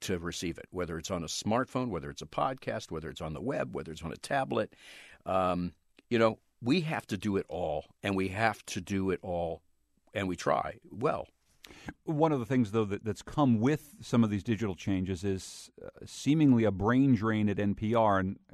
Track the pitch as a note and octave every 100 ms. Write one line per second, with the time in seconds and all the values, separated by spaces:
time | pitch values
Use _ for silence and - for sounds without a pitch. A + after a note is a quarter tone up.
0 | - F2+ E2+ E2 F2 E2 - F2+ E2+ E2
1 | - F#2 D#2 - G#2 A#2 C3 C3 B2+ E2+
2 | C#2+ D2 - - C#3+ C3 - A2 - D#2+
3 | D#2 D#2 D#2+ D2+ A2+ C#3+ - C#2 C#2 D#2+
4 | E2+ - - C#3 C#3 A#2+ G#2 - - -
5 | - - - F#2+ F#2 F2+ F2+ - _ _
6 | - A#2 A2+ A2 _ _ A#2 F3 D#3 B2
7 | - G2+ G#2+ F#2+ - E2 E2+ D2+ - _
8 | G2+ G2 F#2+ F#2 A2+ G#2 - G2+ F2 G2
9 | F#2+ F2 F#2+ F2 E2+ D#2+ _ _ _ _
10 | _ G#2 F#2+ F2 - - D#2 - - F2+
11 | C#3+ - - _ _ _ - - - -
12 | - D3+ D#3+ C#3+ A2+ C3 G#2+ A2+ G#2 G2+
13 | A2 G2 - - C#3 A2 B2 D3+ - -
14 | - A#2+ A2 G2+ G#2+ G#2 G#2+ F2 - F#2+
15 | F#2 F2+ G2+ F#2+ - - - - - -
16 | G#2+ - C3 D#3 D3 A#2+ G#2+ F#2 G2+ B2
17 | C#3 A#2 A2 A2 G#2+ G2 G#2 F#2+ G#2+ A2+
18 | A2 G2 F#2 G2 _